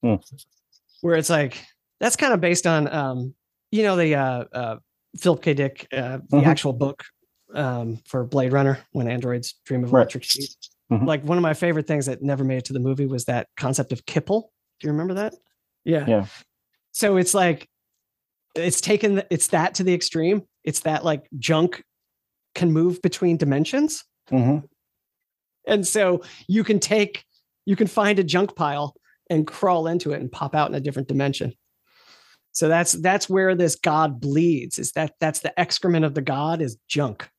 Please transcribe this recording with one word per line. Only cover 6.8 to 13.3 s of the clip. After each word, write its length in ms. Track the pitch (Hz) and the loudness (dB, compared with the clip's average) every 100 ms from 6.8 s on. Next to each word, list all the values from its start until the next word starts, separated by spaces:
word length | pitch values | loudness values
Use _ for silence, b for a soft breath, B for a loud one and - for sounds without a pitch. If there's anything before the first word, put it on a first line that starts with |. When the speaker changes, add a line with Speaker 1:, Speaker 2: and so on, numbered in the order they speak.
| 139 139 - _ _ _ _ | -4 -4 -18 _ _ _ _
Speaker 2:
um, 440 | - 139 123 117 113 _ | -6 -4 -4 -6 -8 _
for 180 | 131 | -6
Blade 280 | 120 139 127 | -2 0 2
Runner, 260 | 139 139 139 - | 4 2 0 -4
When 160 | - 120 | -4 -4
Androids 460 | 123 123 123 123 - | -2 -4 -4 -6 -16
Dream 180 | - 131 | -6 -4
of 80 | 123 | 2
Speaker 1:
Right. 80 | 127 | 4
Speaker 2:
Electric 240 | 135 127 | 4 0
Sheep. 260 | - 135 139 - - _ _ | -4 -4 -4 -14 -20 _ _
Speaker 1:
Mm-hmm. 160 | 117 131 | 0 2
Speaker 2:
Like, 180 | 151 | 0
one 140 | 147 175 | 0 0
of 40 | |
my 120 | 170 | 0
favorite 320 | 151 175 156 147 | 0 0 -2 -2
things 180 | 151 | -2
that 160 | 135 127 | -2 -4
never 220 | 139 139 | -4 -2
made 140 | 135 131 | -2 -2
it 60 | 123 | -4
to 80 | |
the 60 | 135 | -4
movie 260 | 127 135 139 | -2 -2 -2
was 180 | 131 | -4
that 220 | - | -2